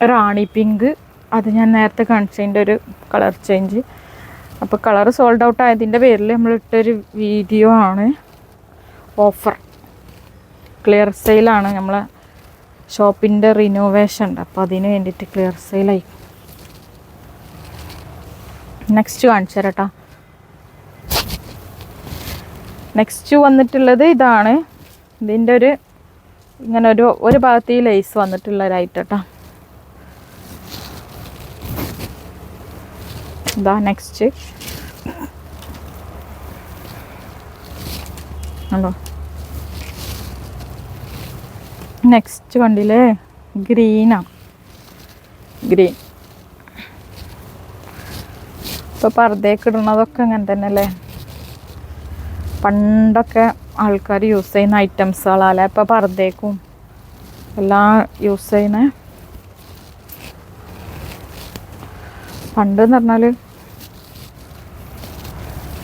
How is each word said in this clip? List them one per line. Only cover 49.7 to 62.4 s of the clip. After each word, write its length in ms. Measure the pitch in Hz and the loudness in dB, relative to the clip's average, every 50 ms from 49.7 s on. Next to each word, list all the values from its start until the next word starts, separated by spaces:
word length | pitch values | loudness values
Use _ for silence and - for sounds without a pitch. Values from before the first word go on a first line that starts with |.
ഇടുന്നതൊക്കെ 500 | 214 220 214 214 214 214 226 226 - - 247 | 0 0 0 2 2 2 0 0 0 -2 0
അങ്ങനെ 180 | 226 220 214 202 196 | 0 0 0 -2 -2
തന്നെ 160 | 196 202 196 202 | -4 -4 -2 -2
അല്ലേ? 160 | 202 196 196 196 185 180 - - - - - - - - - - - - - - - - - - - - - - - - - - - - - - - - - | 0 0 -2 -2 -4 -10 -14 -18 -18 -18 -18 -18 -18 -20 -18 -20 -20 -20 -20 -20 -20 -20 -18 -18 -18 -18 -16 -16 -16 -14 -14 -14 -12 -12 -12 -10 -8 -2 0
പണ്ടൊക്കെ 800 | 202 202 208 208 208 214 220 220 220 214 226 233 - - 226 226 226 - - - - - - 214 | 0 2 2 2 2 4 4 4 4 4 2 0 0 2 2 2 2 0 -4 -10 -14 -6 -2 0
ആൾക്കാര് 420 | 214 202 196 - - 208 196 202 220 214 | 0 0 -2 -2 -2 -2 0 2 2 2
യൂസ് 200 | 196 185 - - | 0 0 0 0
ചെയ്യുന്ന 220 | 202 202 208 208 208 196 | 2 2 4 4 4 2
ഐറ്റംസുകളാല്ലേ 800 | 196 - - 196 190 185 - - 196 190 190 190 190 185 185 190 196 | 0 0 -2 -2 -2 -2 -2 0 2 2 4 4 4 4 4 2 0
ഇപ്പൊ 120 | - 220 214 202 | 2 0 2 2
പർദ്ദയ്ക്കും 640 | 233 226 202 190 185 190 190 185 185 - - 208 202 190 - - - - - - - - - - - - - - - - - - - - | 2 2 2 0 0 0 -2 -2 -2 -4 -8 -8 -8 -8 -12 -18 -20 -20 -20 -20 -20 -20 -20 -20 -20 -20 -20 -20 -20 -20 -20 -14 -8 -4
എല്ലാം 320 | 196 196 196 202 208 208 214 220 - - - - - | 0 2 4 6 6 6 6 4 4 0 -4 -4 -2
യൂസ് 220 | 208 196 190 - - - | -2 -2 -2 -4 0 0
ചെയ്യുന്നേ. 300 | 208 208 208 208 214 247 285 - - - - - - - - - - - - - - - - - - - - - - - - - - - - - - - - - - - - - - - - - - - - - - - - - - - - - - - - - - - - - - - - - - - - - - | 0 2 2 2 2 2 2 0 -2 -16 -20 -20 -20 -20 -20 -20 -20 -20 -20 -20 -20 -20 -20 -20 -20 -20 -20 -20 -20 -20 -20 -20 -20 -20 -20 -20 -20 -20 -20 -20 -20 -20 -20 -20 -20 -18 -18 -16 -16 -16 -16 -16 -18 -18 -18 -18 -18 -18 -18 -18 -18 -18 -18 -20 -18 -20 -20 -20 -20 -20 -20 -20 -20 -20 -18 -18 -16